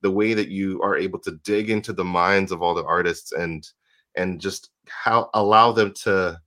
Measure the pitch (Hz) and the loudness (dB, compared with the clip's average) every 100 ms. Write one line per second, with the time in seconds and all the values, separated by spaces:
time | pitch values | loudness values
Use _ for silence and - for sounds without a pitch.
0 | 101 95 107 110 101 98 98 92 95 76 | 0 2 2 2 -2 -2 -4 -2 -2 0
1 | 95 92 - 80 87 104 107 110 104 95 | -2 -6 -10 -10 -4 -2 0 -2 -4 -6
2 | 90 87 87 98 95 90 87 85 78 85 | -2 2 4 4 2 -2 0 0 0 0
3 | 87 82 - - 85 80 - _ _ _ | 0 -4 -6 -6 -6 -8 -14 _ _ _
4 | _ - 92 90 95 95 - _ _ - | _ -6 -4 -4 -8 -10 -16 _ _ -6
5 | - 113 - 107 104 107 117 113 104 98 | 0 0 0 0 4 6 6 6 0 0
6 | - 95 90 82 | 0 0 0 -4